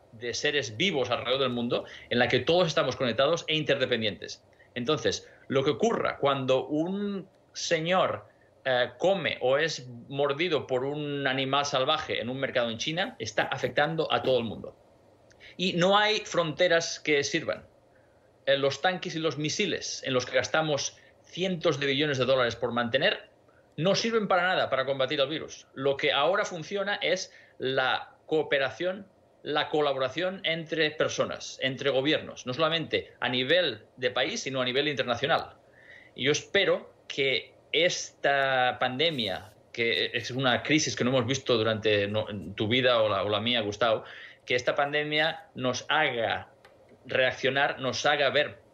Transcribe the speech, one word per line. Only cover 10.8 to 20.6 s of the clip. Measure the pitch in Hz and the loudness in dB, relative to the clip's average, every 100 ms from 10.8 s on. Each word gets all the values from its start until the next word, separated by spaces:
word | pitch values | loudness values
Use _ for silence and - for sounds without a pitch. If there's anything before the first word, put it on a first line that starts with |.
un | 135 147 147 143 139 | -2 -4 -4 -2 -2
animal | 131 131 139 139 | 0 0 0 0
salvaje | 135 131 156 - 104 | 0 2 0 -2 -4
en | 113 | -4
un | 131 | -4
mercado | 135 123 117 | -2 0 -2
en | 110 | -4
China, | - 160 214 - | -6 -4 -4 -6
está | 110 - | -8 -4
afectando | - 135 123 127 151 160 151 | -4 -2 -2 0 0 0 0
a | 120 | 0
todo | 123 127 | 2 0
el | |
mundo. | 117 85 - - _ _ _ _ _ - - - | 0 -8 -12 -18 _ _ _ _ _ -20 -18 -4
Y | 185 | -2
no | 175 180 202 | 2 4 6
hay | 214 214 | 4 2
fronteras | - 170 165 139 180 170 165 - | -2 -2 0 2 4 4 0 -4
que | - 143 | 2 2
sirvan. | 143 165 107 - - _ _ _ _ _ _ _ - | 2 -2 -2 -6 -6 _ _ _ _ _ _ _ 0
Eh, | 139 | 2
los | 139 135 | 2 0
tanques | 185 180 185 156 | -2 -2 -6 -4
y | |
los | 160 135 | -4 -2
misiles | 151 - 202 - - - | -4 -2 -2 -2 -6 -8
en | - 127 | -2 -2
los | - | 0
que | 127 | 0
gastamos | 110 160 | 0 0